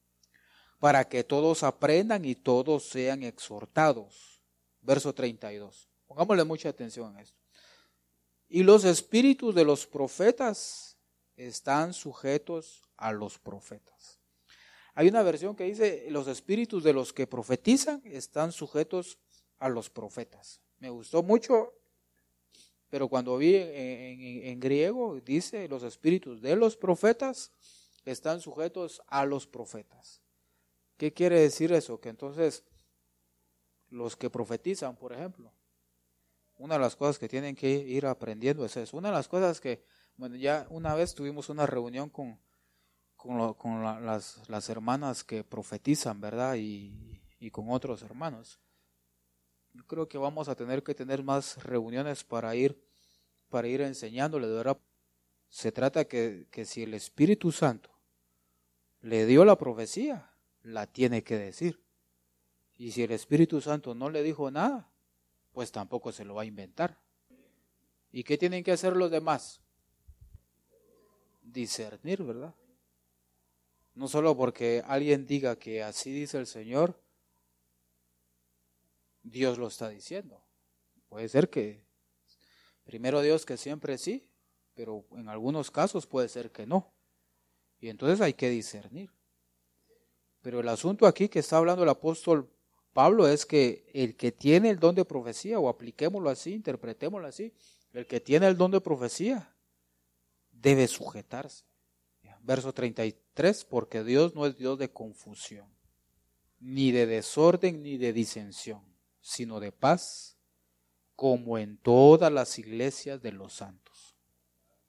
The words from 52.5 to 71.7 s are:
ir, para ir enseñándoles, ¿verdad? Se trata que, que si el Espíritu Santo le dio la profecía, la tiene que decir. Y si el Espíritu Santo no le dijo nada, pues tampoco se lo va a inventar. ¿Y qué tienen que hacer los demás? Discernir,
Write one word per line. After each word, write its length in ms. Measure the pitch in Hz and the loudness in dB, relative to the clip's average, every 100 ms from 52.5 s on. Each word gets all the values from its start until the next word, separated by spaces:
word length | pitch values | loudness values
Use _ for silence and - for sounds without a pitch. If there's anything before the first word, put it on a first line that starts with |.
| 120 | 0
ir, 260 | 135 - _ _ _ _ _ _ _ | 0 0 _ _ _ _ _ _ _
para 180 | 123 117 | -4 -2
ir 140 | 131 | -2
enseñándoles, 640 | 139 131 110 120 147 156 113 | -4 -8 -10 -6 -4 -4 -4
¿verdad? 300 | 110 123 139 _ _ _ _ _ _ _ | -2 -2 -4 _ _ _ _ _ _ _
Se 220 | - 113 | -8 -6
trata 340 | 117 135 165 147 | -2 0 0 -2
que, 400 | 123 117 95 - | -2 -2 -6 -14
que 140 | - | -14
si 200 | 107 117 | -12 -10
el 100 | 113 | -10
Espíritu 580 | 87 - - 160 208 170 | -10 -10 2 4 4 0
Santo 380 | - 147 - - _ _ _ _ _ _ _ _ _ _ _ | 0 0 0 -8 _ _ _ _ _ _ _ _ _ _ _
le 240 | 113 113 110 | -2 2 8
dio 180 | 135 | 10
la 140 | 202 185 | 10 8
profecía, 720 | 135 113 110 190 294 220 - _ _ _ | 2 -6 -8 -6 -6 -6 -12 _ _ _
la 240 | 113 113 104 | -14 -10 -10
tiene 360 | - 127 113 | 0 0 0
que 140 | - 110 | -4 -6
decir. 480 | 98 - 170 - _ _ _ _ _ _ _ _ _ - | -6 -6 -6 -6 _ _ _ _ _ _ _ _ _ -18
Y 140 | 120 | -10
si 100 | 120 | -4
el 100 | 113 | -2
Espíritu 480 | 110 - 147 165 147 | -4 2 4 6 2
Santo 340 | 147 147 131 | -2 -6 -6
no 140 | 117 139 | -8 -6
le 140 | 156 | -4
dijo 280 | 156 151 139 | -4 -4 -6
nada, 400 | 143 220 262 - _ _ _ _ _ _ | -2 -2 -4 -12 _ _ _ _ _ _
pues 200 | 123 117 | -12 -10
tampoco 400 | 113 98 120 123 | -10 -10 -10 -10
se 140 | 110 101 | -14 -12
lo 80 | |
va 80 | 104 | -12
a 20 | |
inventar. 560 | 110 101 92 - 170 - _ _ _ _ _ _ _ _ _ _ _ | -12 -14 -14 -6 -6 -6 _ _ _ _ _ _ _ _ _ _ _
¿Y 120 | 127 | -16
qué 120 | 123 147 | -4 -2
tienen 260 | 180 180 | -2 -2
que 100 | 175 | -2
hacer 220 | 175 185 | 0 0
los 160 | 180 175 | 0 0
demás? 520 | 160 160 151 - - _ _ _ _ - - - - _ _ _ _ _ _ _ _ _ _ | 0 -2 -2 -6 -20 _ _ _ _ -20 -20 -20 -20 _ _ _ _ _ _ _ _ _ _
Discernir, 800 | 117 127 113 | -14 -10 -8